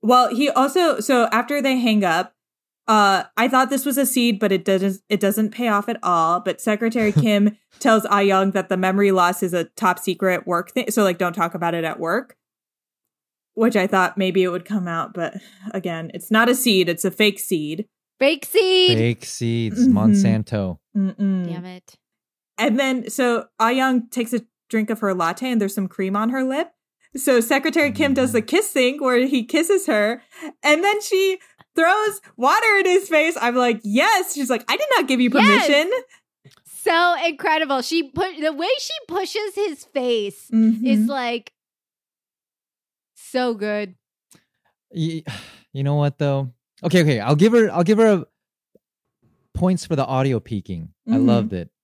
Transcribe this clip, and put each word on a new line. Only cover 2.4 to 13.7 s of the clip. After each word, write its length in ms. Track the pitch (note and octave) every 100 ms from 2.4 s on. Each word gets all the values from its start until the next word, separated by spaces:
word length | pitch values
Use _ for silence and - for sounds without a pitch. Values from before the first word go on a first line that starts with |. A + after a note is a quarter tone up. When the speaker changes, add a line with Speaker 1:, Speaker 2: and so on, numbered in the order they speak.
| _ _ _ _ -
Speaker 1:
uh, 360 | A3 G3+ F#3+ - -
I 100 | A#3
thought 200 | B3+ C4
this 160 | C4+
was 140 | C4+ C4
a 80 | C#4
seed, 320 | - A#3+ G3+
but 120 | G#3
it 120 | F#3+
doesn't, 380 | F#3 F#3+ G3 F#3+ _
it 100 | G#3+
doesn't 300 | G3 G#3 G#3+
pay 180 | G#3+ A#3+
off 200 | G3+ G#3
at 80 | A#3
all. 380 | - E3+ D#3+ F3
But 220 | F3+ E3
Secretary 500 | - G#3+ A3+ A#3 G#3+
Speaker 2:
<laughs> 0 |
Speaker 1:
Kim 460 | G#3 A3 G#3 G#3 G#3 _ _
tells 280 | C#4 A3 G#3
Ah 140 | G3+
Young 320 | G3 F#3+ G3
that 180 | F#3+ F3+
the 80 | F#3
memory 340 | F#3 F#3+ G3+
loss 300 | F#3 F3 F#3
is 100 | F#3
a 120 | F3
top 340 | E3 - G3+ F3+
secret 480 | - F#3 F#3+ F3+ -
work 240 | F3 F3+
thing. 200 | - B3
So, 120 | G#3+
like, 160 | G3 F3
don't 160 | F3+
talk 200 | F3 E3+
about 200 | F3 E3+
it 100 | E3+
at 160 | E3 -
work, 380 | E3 G3+ - _ _ _ _ _ _ _ _ _ _ _ _
which 240 | - A3+